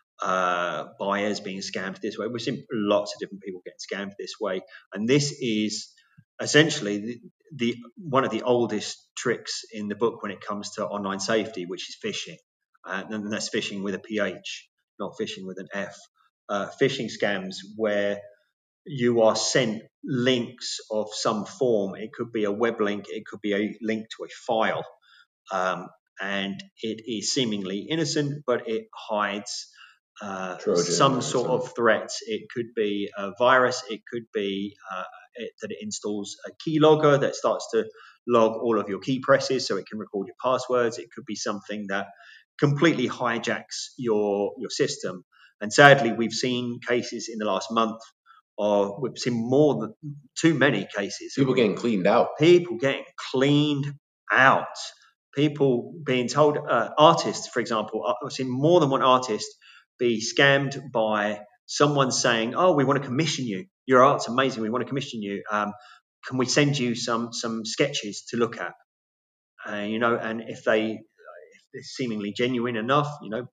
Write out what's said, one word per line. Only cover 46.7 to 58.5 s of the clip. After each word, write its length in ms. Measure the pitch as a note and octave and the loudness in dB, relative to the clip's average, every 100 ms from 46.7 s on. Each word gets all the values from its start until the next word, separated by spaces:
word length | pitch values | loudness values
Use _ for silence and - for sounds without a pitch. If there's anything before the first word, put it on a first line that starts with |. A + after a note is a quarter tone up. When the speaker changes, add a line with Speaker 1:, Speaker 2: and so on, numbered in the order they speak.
| A#2+ A#2+ | -6 -2
Speaker 1:
cases 420 | B2 - A#2 - | -2 -2 -8 -8
in 80 | A2+ | -6
the 60 | G#2+ | -2
last 260 | F#2+ - | -2 -2
month, 300 | A#2 A2+ A2+ - _ _ _ _ - | 0 0 -2 -12 _ _ _ _ -4
or 420 | G#2 G2+ G2+ G2+ | 2 2 2 -2
we've 160 | B2+ - | -8 -6
seen 180 | B2+ A#2 | -4 -2
more 440 | A#2 C3 D3+ A#2 | 2 4 4 4
than, 120 | A2 - D3+ C#3+ - - | -4 -8 -14 -14 -14 0
too 160 | E3 D3+ | 2 4
many 320 | C3+ G#2+ F#2+ G#2 | 4 2 -2 -6
cases. 380 | G2 - - - | -6 -6 -6 0
Speaker 2:
People 180 | C3+ | 2
getting 220 | B2+ A2 F2+ | 4 2 2
cleaned 320 | A#2+ G#2 F2+ | 0 2 4
out. 220 | A2+ - - | 4 2 4
Speaker 1:
People 380 | D#3 F3 F3 F3 | 6 6 6 -2
getting 280 | C3+ A#2+ - - - | -2 -2 -8 -14 -6
cleaned 540 | C3 C3+ D3 D3+ C#3+ C#3+ C#3+ _ _ - | 2 4 4 4 0 -2 -8 _ _ 2
out. 360 | G#2+ C3 G2 E2+ - - - _ _ _ - | 6 8 6 2 -8 -14 -16 _ _ _ 0
People 580 | D3+ D3 C#3 A#2+ A2+ - | 0 4 4 4 -2 -6
being 240 | - B2+ A#2+ | -2 0 2
told, 300 | C#3+ D3+ D3 | 4 4 4
uh, 320 | - B2 G#2 - | 0 0 2 8
artists, 500 | D#3 E3 A#2 - - | 8 8 2 -4 -4
for 120 | B2+ | -4
example, 440 | G#2+ A2+ G2+ A2 A2 | 0 -2 -2 -4 -2
uh, 60 | A#2+ C3 | -2 -4
I've 60 | |
seen 160 | - | -6
more 300 | C3 | -4